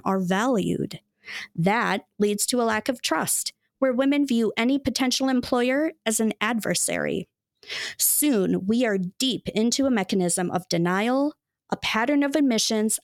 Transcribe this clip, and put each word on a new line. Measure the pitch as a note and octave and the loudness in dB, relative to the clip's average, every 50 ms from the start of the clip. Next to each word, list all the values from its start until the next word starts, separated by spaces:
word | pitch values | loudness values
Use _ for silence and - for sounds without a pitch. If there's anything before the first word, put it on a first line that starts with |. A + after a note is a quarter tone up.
| - | 0
are | F#3 F#3+ F#3+ | 0 0 0
valued. | F#3 F3 F#3 G3 A#3 C4+ B3 F#3+ - F2 - - C2 - - - _ _ _ _ - - - - - - - | 0 0 0 2 2 2 0 0 0 -2 -2 -4 -4 -6 -8 -12 _ _ _ _ -18 -14 -14 -14 -14 -10 -4
That | E3+ E3 G3 G#3+ A#3+ G3+ F3+ F#3+ G3+ - _ _ - | 0 0 2 2 2 0 0 -2 -4 -6 _ _ 0
leads | G#3 G#3 G#3 G#3 - | 0 0 0 0 -2
to | - B3+ B3 | -2 0 0
a | A#3 | 2
lack | A3+ G#3+ G#3+ - - | 2 0 -2 -2 -4
of | B3 - | -6 -4
trust, | - - D#4+ D#4+ D4+ - - - - - - _ _ _ _ - | -2 -2 -2 0 0 -2 -2 -4 -4 -6 -10 _ _ _ _ -2
where | C4+ C4 B3 | 0 0 2
women | B3 C4+ C#4 C#4+ C#4+ C#4+ | 2 0 2 2 2 2
view | C#4 A#3 A#3 A3+ G#3 - | 2 2 2 0 0 0
any | - A3+ B3 C#4+ | 0 0 2 2
potential | C#4 C4+ B3+ A#3 - C4+ C4 B3 - C4+ C4+ | 0 0 -2 -2 0 0 0 0 0 0 0
employer | C4 B3 - - C4 A#3+ A#3+ B3+ C4 C#4+ D#4+ D#4 - _ - | 0 0 0 0 0 0 2 2 2 0 0 -2 -4 _ -4
as | A3+ A3 - | -2 0 0
an | A3 A3 - - | 0 0 -2 -2
adversary. | G#3 A3 B3 G#3+ - - F3+ - - - E2+ E2+ D2 D2 D2 - - _ _ _ _ _ _ _ - - - - - - - | -2 -2 -2 -2 -2 -2 -2 -2 -2 -2 -2 -2 -2 -2 -2 -4 -6 _ _ _ _ _ _ _ -16 -12 -10 -10 -10 -8 -4
Soon, | - - - - - D4+ D4+ B3 G3+ F3+ E3+ F3+ F3+ F#3 | -2 0 0 2 2 2 2 2 2 2 2 0 0 0
we | G3 A3+ B3 B3+ | 0 2 2 2
are | A3 G3 | 2 0
deep | G3 F3+ F#3 - - C4+ C4 G3+ F3+ - - | 0 -2 -4 -4 -4 -2 -2 -2 -2 -4 -4
into | - G#3+ A3+ A#3+ - - C4+ | -2 0 2 2 2 2 2
a | C4+ | 2
mechanism | B3 G3+ F#3 - G#3 F#3+ F3+ E3+ - F#3+ F3+ E3+ | 2 0 0 0 0 0 0 0 0 0 -2 -2
of | - F3+ - - | -2 -4 -4 -2
denial, | F3 E3+ E3+ F3 F#3 G3 G#3+ A#3+ C4 C4+ C#4+ D4+ - _ _ _ _ _ _ - | 0 0 2 2 2 0 0 0 0 0 0 -2 -4 _ _ _ _ _ _ -8
a | - | -6
pattern | - - - - A3 A#3+ C#4 D4 C#4+ | -4 -4 -2 -2 0 0 2 2 2
of | C#4+ C#4 C#4+ | 2 2 2
admissions, | D#4 C#4+ C4 A3+ G#3+ - - A3+ G#3+ G#3+ A3 - - | 2 2 2 2 2 0 0 0 2 2 0 0 -2